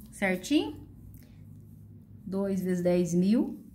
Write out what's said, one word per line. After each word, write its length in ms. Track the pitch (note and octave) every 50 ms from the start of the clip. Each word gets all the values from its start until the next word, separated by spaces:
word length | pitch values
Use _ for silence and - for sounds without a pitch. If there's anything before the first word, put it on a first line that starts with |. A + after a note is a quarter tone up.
| - -
certinho? 720 | - - G3+ F#3+ F#3 F3+ - - C#4+ D#4+ - - - - - - - - - - - - - - - - - - - - - - - - - - - - - - - - -
Dois 340 | F#3 F#3+ G3 G3 G3 G3 F#3
vezes 220 | F3+ F#3 F3+ F3
dez 320 | F3 F3+ F3 F3+ F3+ D#3+ F3
mil, 500 | F3 F#3 G3 A3 C4 - - - - - -